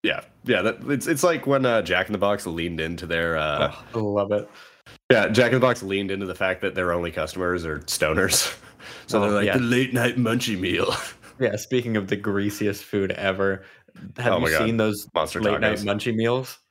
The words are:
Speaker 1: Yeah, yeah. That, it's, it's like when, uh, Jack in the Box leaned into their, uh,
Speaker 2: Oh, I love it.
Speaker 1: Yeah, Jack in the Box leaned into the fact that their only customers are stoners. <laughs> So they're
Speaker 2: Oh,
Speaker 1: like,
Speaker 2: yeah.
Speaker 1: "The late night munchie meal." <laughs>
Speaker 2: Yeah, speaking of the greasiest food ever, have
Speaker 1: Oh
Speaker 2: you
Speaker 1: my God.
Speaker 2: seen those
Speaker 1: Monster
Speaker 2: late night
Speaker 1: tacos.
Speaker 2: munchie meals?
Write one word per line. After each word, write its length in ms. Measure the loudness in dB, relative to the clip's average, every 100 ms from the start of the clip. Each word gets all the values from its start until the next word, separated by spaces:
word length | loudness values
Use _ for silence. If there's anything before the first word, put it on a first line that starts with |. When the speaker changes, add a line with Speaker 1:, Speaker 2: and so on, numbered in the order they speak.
Speaker 1:
Yeah, 160 | 0 -2 -6 _
yeah. 180 | 2 2
That, 160 | 2 -2 -2
it's, 200 | -2 0
it's 160 | 2
like 220 | 4 2 2
when, 180 | 2 4
uh, 160 | 2
Jack 240 | 2 0 2
in 60 |
the 60 | 2
Box 280 | 2 2 -2
leaned 340 | -4 -4 -2
into 260 | -4 -6 -4
their, 300 | -2 0 0
uh, 380 | 0 0 -2 -4 -8
Speaker 2:
Oh, 220 | -4 0 0
I 40 |
love 80 | 2
it. 160 | 0 -2 -16 -20 -20 -20 -20 _
Speaker 1:
Yeah, 180 | -2 2
Jack 200 | 2 2
in 60 |
the 60 | 2 0
Box 160 | -2
leaned 300 | -4 -4 -4
into 140 | -6 -6
the 80 |
fact 260 | -4 -4 -2
that 160 | -4 -4
their 160 | -2
only 180 | -2 -4
customers 560 | -6 -6 -4 -4 -2 -4
are 140 | -8
stoners. 760 | -6 -2 0 2 2 2 -2 -6
<laughs> 40 | -18 -20 -18 -18 -2
So 140 | 0
they're 100 | 2
Speaker 2:
Oh, 40 |
Speaker 1:
like, 120 | 2 2
Speaker 2:
yeah. 100 | 2
Speaker 1:
"The 40 |
late 300 | 2 2 2
night 240 | 2 2 2
munchie 420 | 2 0 0 -2
meal." 340 | 0 0 0 -2
<laughs> 400 | -8 -14 -20 -2
Speaker 2:
Yeah, 160 | -2 -2
speaking 400 | -2 -2 0 -2
of 100 | 0
the 80 | -2
greasiest 680 | 0 0 0 0 -2 -2
food 260 | -4 -2 0
ever, 520 | 0 -2 2 0 0 -8 -20 _ -18 -16 -2
have 160 | 2
Speaker 1:
Oh 20 | 2
Speaker 2:
you 60 |
Speaker 1:
my 60 | 4
God. 80 | 2
Speaker 2:
seen 180 | 2 2
those 320 | 2 0 -2
Speaker 1:
Monster 260 | -2 0 0
Speaker 2:
late 200 | 0 2
night 180 | 2 0
Speaker 1:
tacos. 60 |
Speaker 2:
munchie 300 | -2 -2 0
meals? 440 | 0 2 0 -2 -14 _